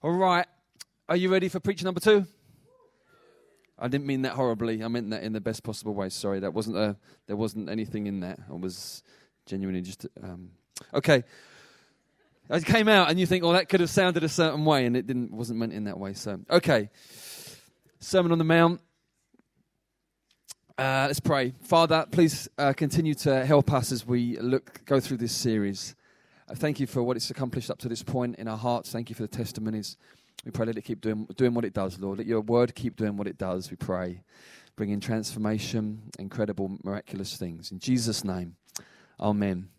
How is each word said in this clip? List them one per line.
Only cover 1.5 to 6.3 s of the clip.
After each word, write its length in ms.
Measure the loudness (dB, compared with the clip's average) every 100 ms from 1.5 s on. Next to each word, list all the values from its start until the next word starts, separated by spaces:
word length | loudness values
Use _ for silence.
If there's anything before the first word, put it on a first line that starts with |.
| -2
preach 240 | -2 -2
number 160 | -2 2
two? 260 | 6 6 6 _ _ _ _ _ _ _ _ _ _ _ _ _ _ -8
I 60 | -4
didn't 200 | -2 -2
mean 160 | -2
that 100 | -2
horribly. 500 | 0 0 0 -2 -2
I 60 | -2
meant 200 | -4 -4
that 120 | -6
in 100 | -4
the 80 | -4
best 220 | -4 -6
possible 320 | -8 -8 -6
way. 140 | -4 -6
Sorry, 320 | -4 -4